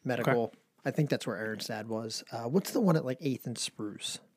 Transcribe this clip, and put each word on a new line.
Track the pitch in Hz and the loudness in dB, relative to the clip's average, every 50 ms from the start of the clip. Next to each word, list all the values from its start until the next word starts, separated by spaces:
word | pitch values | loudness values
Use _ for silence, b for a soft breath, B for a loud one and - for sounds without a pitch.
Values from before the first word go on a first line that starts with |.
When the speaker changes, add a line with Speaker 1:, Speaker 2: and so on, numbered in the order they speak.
| _ | _
Speaker 1:
Medical. | 131 123 117 120 127 131 120 113 | 0 0 2 4 4 4 4 2
Speaker 2:
Okay. | 110 - _ _ _ _ _ _ | 0 -4 _ _ _ _ _ _
Speaker 1:
I | 139 | -2
think | 127 - 156 139 | 2 2 2 2
that's | 139 120 - | 2 0 0
where | 135 110 | -4 -4
Aaron's | 92 110 110 110 104 - | -4 -4 -4 -4 -6 -6
dad | - 117 107 107 113 | -6 -6 -6 -4 -4
was. | 110 110 113 113 107 - - - | -4 -4 -4 -4 -6 -8 -8 -8
Uh, | - 117 117 | -8 -4 -4
what's | 120 135 196 185 - | 2 2 2 2 2
the | - 269 | 0 2
one | 233 185 165 | 4 6 6
at, | 156 123 | 4 4
like, | 127 131 - | 0 -4 -2
Eighth | 165 143 127 - - 131 | 0 -2 -2 0 -4 -8
and | 117 - | -6 -4
Spruce? | - - _ - 107 104 98 - - - - - - _ _ | -6 -6 _ -6 -8 -8 -6 -6 -8 -8 -8 -8 -12 _ _